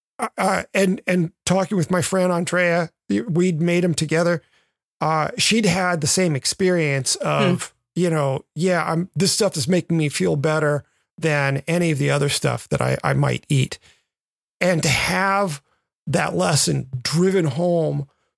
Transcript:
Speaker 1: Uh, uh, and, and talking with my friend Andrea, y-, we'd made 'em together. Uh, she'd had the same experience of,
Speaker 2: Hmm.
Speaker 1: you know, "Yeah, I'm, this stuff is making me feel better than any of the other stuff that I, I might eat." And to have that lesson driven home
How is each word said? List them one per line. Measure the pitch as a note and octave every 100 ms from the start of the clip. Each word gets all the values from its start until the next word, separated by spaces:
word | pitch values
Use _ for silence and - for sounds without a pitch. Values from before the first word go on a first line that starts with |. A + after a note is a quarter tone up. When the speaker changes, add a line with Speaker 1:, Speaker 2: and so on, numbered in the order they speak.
| _ -
Speaker 1:
Uh, | A#3 -
uh, | F#3+ F#3 -
and, | G3 G3 F#3+ -
and | F3+ E3 - -
talking | F#3 F#3 G3
with | D#3
my | F3+
friend | - F#3+ F3+
Andrea, | F3 F3 F3+ F3 E3+ E3 _ -
y-, | G3+
we'd | A3+ E3 F#3 D#3
made | E3+ F3 F3+
'em |
together. | D3+ D#3 D#3+ F3 E3+ - _ _ _ _ _
Uh, | D#3 D#3 D3 -
she'd | - A3+ G3+
had | F3 F3+ F3
the | -
same | - F3+ C#3
experience | - - F#3 F3 D3+ C#3 B2+ -
of, | F#3+ D3 F3 - - _ _ E3
Speaker 2:
Hmm. |
Speaker 1:
you | F3
know, | D#3+ C#3 C3+ - D3+
"Yeah, | F#3 E3+ D#3+
I'm, | E3 F#3 D3
this | G3
stuff | - G3 D#3+
is | B2+
making | F3+ - E3
me | D3
feel | - F3+ D3+
better | D3+ D#3 D3+ D3 - _ _ -
than | D#3+ D3 C#3 C#3 -
any | E3+ E3+
of | C#3
the | C#3+
other | C#3+ C#3
stuff | - C#3 A#2+ -
that | C#3+
I, | - -
I | C#3
might | C#3 C2+ B1 -
eat." | C#3 B2+ - _ _ _ _ _ _ _ -
And | F3+ E3
to | D3+
have | A#2+ - F#3 G3 G3 G3 C#3+ _ _ _ _ -
that | D#3+ D3 F3
lesson | F3+ D3 - C#3 - B2+
driven | - D#3+ F#3 F#3+ D#3+
home | C3 F3 E3+ D3+ C#3+ C#3 _ _